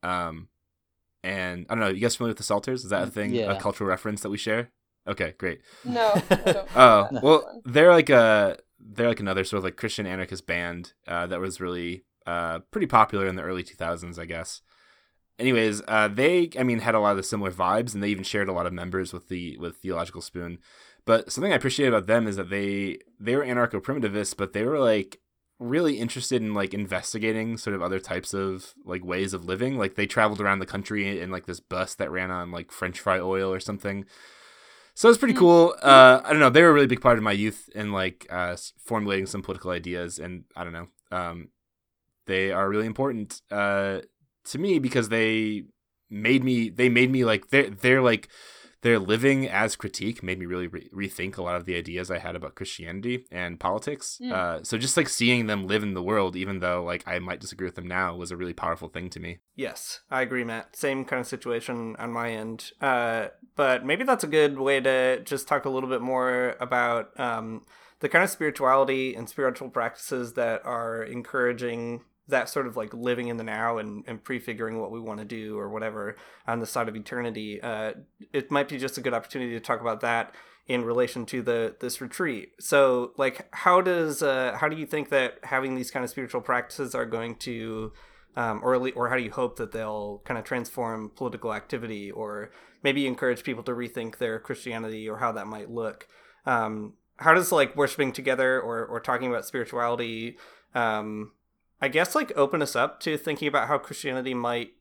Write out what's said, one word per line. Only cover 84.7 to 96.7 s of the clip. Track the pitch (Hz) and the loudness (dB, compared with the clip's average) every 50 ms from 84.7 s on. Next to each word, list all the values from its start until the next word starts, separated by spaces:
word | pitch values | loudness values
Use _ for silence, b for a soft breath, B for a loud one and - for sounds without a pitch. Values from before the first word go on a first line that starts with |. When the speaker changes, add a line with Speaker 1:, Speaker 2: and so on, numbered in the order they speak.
| 156 | -2
Speaker 4:
you | 160 151 | -4 -8
think | - - 151 143 - | -6 -4 -6 -4 0
that | 143 135 131 120 - - - | 2 2 2 2 -4 -10 -8
having | - 139 131 135 135 131 | -4 -2 -2 -2 -2 -4
these | 127 123 - | -6 -6 -6
kind | - 139 123 | -6 -6 -6
of | 120 | -6
spiritual | - - 131 120 - 123 | -6 -8 -8 -6 -6 -6
practices | 113 - 127 123 120 - - - 139 123 - | -2 0 -2 -2 -2 -6 -8 -8 -8 -4 -4
are | 127 120 | -4 -4
going | 113 113 113 113 117 113 - | -4 -4 -6 -6 -8 -8 -10
to, | - 131 120 113 110 113 110 107 110 107 b b b b b b b b _ | -10 -10 -8 -8 -8 -8 -8 -8 -8 -10 b b b b b b b b _
um, | - 120 113 107 104 | -4 -2 -2 -2 -2
or | - 127 131 | 0 2 2
at | 123 | 2
le-, | 127 131 | 0 -2
or | 127 123 120 120 | -4 -2 -2 -2
how | 127 | 0
do | 131 120 | -2 -4
you | 107 | -4
hope | 98 - 127 120 - | -4 -4 -4 -4 -4
that | - 120 104 | -6 -10 -8
they'll | - 113 110 107 107 107 104 104 101 101 _ | -6 -8 -6 -6 -6 -8 -8 -10 -12 -14 _
kinda | - 127 117 | -8 -8 -8
transform | 104 - 135 123 117 - - - 120 113 113 110 110 104 _ | -6 -6 -6 -6 -6 -6 -6 -6 -6 -6 -6 -8 -10 -12 _
political | - 131 123 110 113 - 117 107 | -8 -8 -8 -8 -6 -8 -6 -6
activity | 104 - _ - 123 117 113 110 101 101 101 | -6 -8 _ -8 -8 -8 -8 -10 -10 -10 -12
or | - - 110 104 104 104 104 107 b b b b b b - | -10 -10 -10 -8 -8 -10 -12 -14 b b b b b b -2
maybe | 143 135 143 139 131 | 0 0 0 -2 -2
encourage | 127 - - 127 123 117 - | -4 -2 -2 -2 -2 -2 -4
people | - 127 117 107 | -8 -8 -8 -6
to | 127 | -8
rethink | 123 117 123 117 - 131 113 113 - - | -6 -6 -8 -8 -8 -10 -10 -10 -8 -6
their | 127 117 110 110 | -6 -6 -6 -8
Christianity | - - 127 - - 127 117 113 113 110 110 110 107 110 | -8 -10 -12 -10 -10 -10 -10 -8 -8 -8 -10 -10 -8 -10
or | 107 - | -6 -4
how | 131 117 | -4 -4
that | 110 113 98 107 | -4 -4 -10 -10
might | 110 107 104 - | -12 -12 -12 -10
look? | 113 117 113 107 104 - - _ b b b b b b b | -8 -6 -6 -6 -8 -10 -20 _ b b b b b b b
Um, | 135 127 117 110 107 | -2 0 0 0 -2